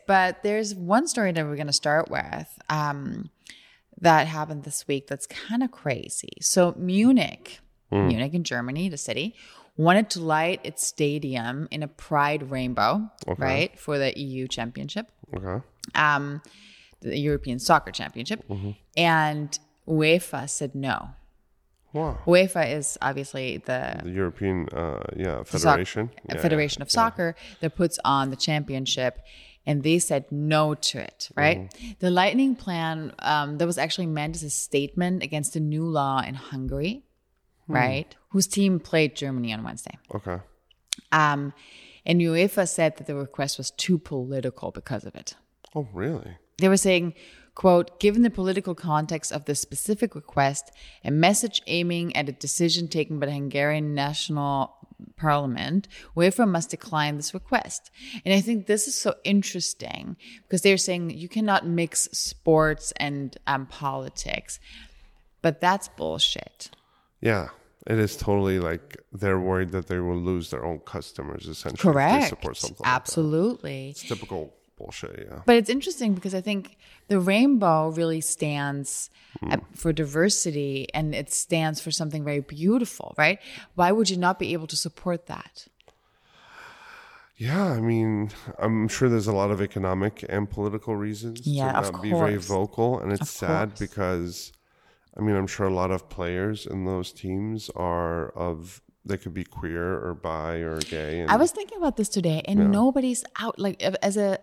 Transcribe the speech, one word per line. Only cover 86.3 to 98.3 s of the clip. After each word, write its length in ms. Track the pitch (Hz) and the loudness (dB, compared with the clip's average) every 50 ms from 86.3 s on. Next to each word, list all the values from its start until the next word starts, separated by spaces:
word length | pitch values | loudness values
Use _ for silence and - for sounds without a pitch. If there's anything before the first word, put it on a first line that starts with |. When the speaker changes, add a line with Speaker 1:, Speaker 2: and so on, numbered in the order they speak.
| _ _ - - - - - - - - - - - - - - - - - _ _ | _ _ -20 -20 -20 -20 -20 -20 -20 -20 -20 -20 -20 -20 -20 -20 -20 -20 -20 _ _
Speaker 2:
Yeah, 260 | - 113 123 156 190 202 | -8 -4 -2 0 2 2
I 120 | 180 127 113 | 2 2 2
mean, 520 | 113 117 117 113 113 110 107 104 107 104 - - - - - | 2 2 4 4 4 2 2 0 -2 -4 -6 -10 -14 -14 -6
I'm 320 | - 101 110 113 110 110 107 | -2 0 2 2 2 2 0
sure 180 | - - 131 | 2 2 4
there's 200 | 123 117 113 98 | 4 4 4 2
a 60 | 110 104 | 2 2
lot 160 | 95 98 101 | 2 2 2
of 100 | 104 92 | 2 0
economic 640 | 101 95 - 101 95 92 92 95 98 107 - - - | -2 -2 -2 -2 0 0 2 2 0 0 -2 -4 -6
and 220 | - 92 101 104 101 | -4 -2 -2 -2 -2
political 460 | - 107 104 104 104 107 - 113 110 | -4 -4 -4 -4 -4 -4 -4 -4 -4
reasons 520 | 101 104 107 107 104 117 117 113 117 131 | -4 -4 -4 -6 -6 -8 -10 -10 -6 -4
Speaker 1:
Yeah, 240 | 147 143 139 131 131 | -2 -2 0 0 0
Speaker 2:
to 60 | - - | 0 0
Speaker 1:
of 140 | - 98 87 | 0 0 -2
Speaker 2:
not 80 | 90 | -4
be 80 | 95 - | -2 0
very 220 | 180 165 160 104 104 | 2 4 4 2 2
Speaker 1:
course. 140 | 98 87 | 0 -2
Speaker 2:
vocal, 520 | 92 98 92 104 101 - - 113 120 127 - | 0 0 0 0 0 0 0 0 2 0 0
and 140 | - 95 101 | -2 -2 -2
it's 80 | 98 | -2
Speaker 1:
Of 60 | 147 - | -4 -6
Speaker 2:
sad 400 | - - - 170 156 95 110 104 | -6 -4 -2 0 0 0 0 -2
Speaker 1:
course. 100 | 101 - | -4 -6
Speaker 2:
because, 720 | 104 90 - 104 95 90 92 85 87 87 87 - - - - _ _ _ _ _ _ _ _ _ _ _ _ | -8 -8 -4 -2 -2 0 0 -2 -4 -6 -8 -10 -14 -16 -18 _ _ _ _ _ _ _ _ _ _ _ _
I 40 | - | -4
mean, 140 | 107 107 101 | 0 0 2
I'm 100 | 98 98 | 2 0
sure 180 | 95 - - 101 | -2 -2 -2 0
a 80 | 95 95 | 0 2
lot 160 | 90 92 92 | 2 0 0
of 180 | 95 90 - - | 0 -2 -4 -8
players 560 | - - 87 87 90 90 98 107 107 104 - | -8 -6 -4 -4 -2 -2 -2 -4 -4 -6 -8
in 180 | - - 95 92 | -8 -6 -6 -4
those 280 | 95 95 90 92 - - | -2 -2 -4 -4 -8 -10
teams 560 | - - 92 95 98 104 110 110 110 - - - | -10 -6 -4 -4 -4 -4 -4 -6 -6 -8 -10 -6
are 520 | - 90 87 85 87 85 82 85 85 71 53 | -4 -2 -2 0 0 0 0 -2 -2 -4 -6